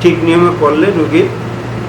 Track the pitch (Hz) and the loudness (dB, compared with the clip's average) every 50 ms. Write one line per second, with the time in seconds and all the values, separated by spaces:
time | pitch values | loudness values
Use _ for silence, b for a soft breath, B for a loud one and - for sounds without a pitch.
0 | - 175 165 160 165 170 165 170 175 175 - 151 151 143 147 156 180 202 185 165 | 2 2 2 2 0 2 2 2 2 2 2 2 0 2 2 2 2 0 0 0
1 | 151 131 143 170 196 120 - - - - - - - - - - - | -2 0 0 0 0 0 -4 -6 -8 -8 -8 -8 -8 -8 -8 -8 -8